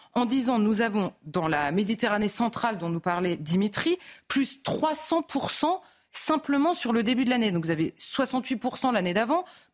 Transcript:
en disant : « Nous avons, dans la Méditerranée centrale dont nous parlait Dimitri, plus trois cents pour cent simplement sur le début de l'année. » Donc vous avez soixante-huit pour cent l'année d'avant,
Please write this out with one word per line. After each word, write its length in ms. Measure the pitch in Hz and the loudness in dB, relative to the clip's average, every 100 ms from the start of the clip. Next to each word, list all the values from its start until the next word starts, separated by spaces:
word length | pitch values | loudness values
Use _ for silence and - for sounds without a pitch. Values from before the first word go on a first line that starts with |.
| - | -6
en 120 | 240 240 | -2 0
disant : « 320 | 262 247 240 | 2 2 2
Nous 220 | 208 214 | 2 2
avons, 320 | 226 208 180 - | 2 0 -2 -4
dans 240 | 151 180 160 | -6 -2 0
la 240 | 151 143 | 0 0
Méditerranée 560 | 175 202 226 233 208 208 | 0 0 0 0 0 0
centrale 520 | - 233 - 240 202 | 0 -2 0 -4 -2
dont 100 | 170 | -4
nous 100 | 170 | -2
parlait 380 | 180 175 180 170 | -2 0 -2 -2
Dimitri, 640 | 156 180 208 - 330 359 - - _ | 0 0 0 -2 -2 -2 -6 -20 _
plus 380 | 277 262 - | -2 -2 -4
trois 320 | - - 311 302 | -6 -2 -2 -2
cents 260 | - 330 | 0 -2
pour 300 | - 277 - | 0 -4 -2
cent 280 | - 302 370 - _ _ | 0 0 0 -4 _ _
simplement 640 | - - 311 302 277 302 | -2 2 0 2 2 2
sur 180 | 339 240 | 0 0
le 120 | 226 | 0
début 200 | 220 247 | 2 2
de 60 | 247 | 2
l'année. » 220 | 247 220 | 2 2
Donc 140 | 175 160 | 0 0
vous 40 | |
avez 240 | 156 160 - | 0 -2 -4
soixante-huit 600 | - - 254 254 - 247 | -6 -2 0 -2 -4 -4
pour 200 | 247 - | -4 -2
cent 140 | 262 | 0
l'année 240 | 226 180 | 0 0
d'avant, 300 | 180 233 330 370 - _ | 0 2 0 -2 -14 _